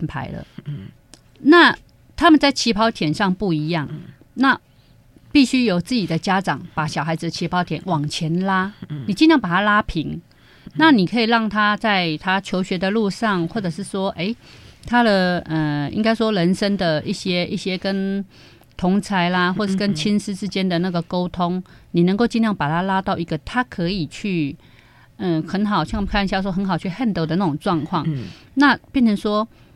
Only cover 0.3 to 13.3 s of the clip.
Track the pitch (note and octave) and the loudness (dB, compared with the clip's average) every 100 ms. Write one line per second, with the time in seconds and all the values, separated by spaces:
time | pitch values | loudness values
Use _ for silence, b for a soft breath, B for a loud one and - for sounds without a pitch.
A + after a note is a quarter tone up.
0.3 | - - - - C#3+ F#2+ - _ - - | -12 -14 -16 -14 -12 -14 -20 _ -20 -20
1.3 | - B3+ F4 G3 - - _ - - E4 | 0 6 8 8 4 -8 _ -18 2 6
2.3 | D4+ C#4+ C#4 A#3 G#3 A3+ - D#3 D3+ G3 | 6 6 2 0 2 0 0 -2 0 0
3.3 | F#3 G3+ D#3 D3+ E3+ C#3 D3+ - - - | 0 -2 -2 -2 -4 -4 -10 -16 -20 -16
4.3 | - C4+ - - b b b _ - - | 0 2 2 -4 b b b _ -20 2
5.3 | D4 B3 B3+ A#3 F3 E3+ B3+ E3 E3 G#3 | 4 4 4 2 0 0 -2 0 -2 0
6.3 | F#3+ F#3+ C#3 F3 - D#3 D#3 D3+ E3 E3+ | 0 0 -6 -6 -6 -4 -4 -4 -4 -6
7.3 | - E3 F3+ F3 D#3 F#3 D#3 D3 - D#3 | -6 -4 -2 -2 -6 -2 -2 -2 -4 -2
8.3 | F3 G3 F#3+ F#3+ - - D3+ B2+ G3 D#4+ | -2 0 -2 -2 -8 -12 -8 -6 4 6
9.3 | D#4 F3+ F3+ G#3 G#3 - E3 C#3+ D#3+ - | 6 4 0 2 2 0 -4 -6 -8 -12
10.3 | B B B B - D#4+ A#3+ F3 A#3 A3+ | B B B B 2 6 6 4 0 2
11.3 | A#3 G#3+ G#3 G#3 G#3 A3 F#3+ E3+ D#3 G3 | 2 0 0 0 0 0 0 0 -2 -2
12.3 | F#3+ F#3+ F#3 F#3 F3+ F#3+ A3 G3+ - A3 | -2 -2 -4 -2 -2 0 0 0 -2 -2